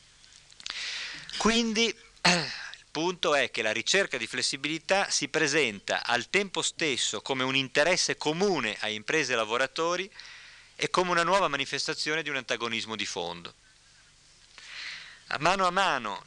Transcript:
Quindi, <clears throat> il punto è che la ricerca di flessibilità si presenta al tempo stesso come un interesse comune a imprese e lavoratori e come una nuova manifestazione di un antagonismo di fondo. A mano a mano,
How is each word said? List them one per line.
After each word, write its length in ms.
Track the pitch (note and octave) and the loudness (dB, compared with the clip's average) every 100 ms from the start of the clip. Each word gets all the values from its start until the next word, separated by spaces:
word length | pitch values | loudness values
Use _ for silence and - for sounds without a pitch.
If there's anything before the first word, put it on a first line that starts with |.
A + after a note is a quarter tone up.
| - - - - - - - - - - - - - - | -20 -20 -20 -20 -20 -14 -10 -8 -8 -8 -8 -12 -10 0
Quindi, 480 | G#3 A3+ A#3 A3 A#3 | 2 4 4 2 2
<clears throat> 340 | - - - - | 0 -12 0 4
il 600 | F3 C#3 - - - - | 4 0 -6 -12 -14 -8
punto 440 | D3+ E3+ F3+ F3+ D3 | -2 0 2 4 4
è 160 | A#2+ | 4
che 100 | - | 0
la 100 | A2 | 0
ricerca 460 | G#2+ G#2+ F#3+ G3 C3 | 0 2 2 2 -2
di 100 | A2+ | -4
flessibilità 800 | C3 A#2+ C#3 C#3+ D#3 - G3 E3+ | -2 -2 -2 -4 -4 0 2 2
si 200 | - C#3+ | 0 -2
presenta 720 | D#3+ D3+ D3+ C3 G2+ - F#2 - | 0 2 4 2 0 -2 -2 0
al 240 | A#2+ A#2 | 0 0
tempo 320 | F#3+ G3+ E3+ | -2 0 -2
stesso 600 | D3 - E3 A#2+ - G#2+ | -4 -2 -2 0 -2 -4
come 220 | - C3 | -4 -2
un 120 | C3 C3+ | 0 0
interesse 600 | C3 - D3+ F3+ - C#3 | 0 2 4 4 0 -2
comune 580 | - D#3+ G3+ E3+ A2+ G2 | -2 2 2 2 0 -2
a 100 | G#2+ | -4
imprese 440 | G#2+ G#2+ D#3 C3+ | -4 0 0 2
e 20 | B2 | 0
lavoratori 760 | A2 A#2 C3+ - E3 F3 G3 - - - - - - - | 2 0 0 0 -2 -2 -4 -12 -18 -18 -20 -20 -20 -6
e 140 | C#3 | 0
come 220 | - F3+ | 2 2
una 120 | F3 | 4
nuova 240 | E3+ G3 F3 | 4 4 4
manifestazione 760 | C#3 C3+ C#3 - D3+ - D#3 | 0 -2 -4 -4 -4 -2 -2
di 60 | D3 | -2
un 80 | C#3 | -4
antagonismo 580 | A#2+ A#2+ A#2 A2+ G#2+ A2 | -2 -2 -2 -4 -4 -4
di 100 | G2+ | -4
fondo. 480 | - E2+ F2 F2 - _ _ _ - - _ - - - - - - - - - - - | -4 -6 -8 -12 -18 _ _ _ -20 -20 _ -20 -20 -20 -20 -16 -12 -10 -12 -14 -16 -6
A 60 | B2+ | 0
mano 280 | D3+ G3 F3+ | 2 2 2
a 40 | |
mano, 520 | F3 F#3+ C#3+ A2+ G2 | 2 2 0 -2 -6